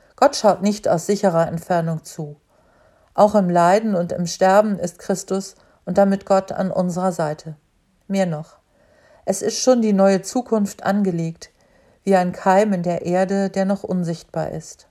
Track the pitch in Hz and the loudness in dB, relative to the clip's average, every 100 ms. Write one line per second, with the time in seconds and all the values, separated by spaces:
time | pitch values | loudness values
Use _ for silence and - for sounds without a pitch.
0 | _ - 277 - 214 - 202 208 - 170 | _ 0 2 4 2 2 0 -2 0 0
1 | - 202 196 165 165 165 - 175 165 160 | 0 0 2 2 0 -4 -2 -2 -2 -6
2 | - - 147 147 _ _ _ _ _ _ | -8 -14 -14 -14 _ _ _ _ _ _
3 | _ - 208 208 180 175 170 208 226 180 | _ 2 4 4 2 4 4 4 2 -2
4 | 175 - 170 - 190 196 214 196 175 - | -2 -4 -6 0 4 4 2 -2 -6 -8
5 | - 190 - 190 196 - _ _ - 185 | -6 -6 -4 -6 -8 -18 _ _ -4 2
6 | 196 196 - 190 190 - 190 - 180 175 | 2 0 0 0 0 -6 -4 -2 -4 -2
7 | 185 170 156 151 160 151 _ _ _ _ | -4 -2 -6 -6 -12 -18 _ _ _ _
8 | - 196 185 151 156 _ _ _ _ _ | -6 -2 -2 -4 -10 _ _ _ _ _
9 | _ _ - 190 220 226 254 247 220 196 | _ _ -4 -2 -2 -2 2 2 2 4
10 | 196 190 - 254 240 220 202 - - 202 | 4 2 -2 -6 -2 -2 -2 -4 -2 0
11 | 190 170 165 165 - _ _ _ _ _ | 0 -2 -4 -8 -20 _ _ _ _ _
12 | 190 190 180 175 196 190 214 180 175 170 | 0 2 2 -2 2 4 4 0 -2 -4
13 | 175 185 190 196 196 196 190 196 - 185 | -2 -2 0 0 -2 -2 -2 -2 -2 -4
14 | 170 165 - - - 160 - - _ | -2 -6 -8 -8 -8 -8 -14 -20 _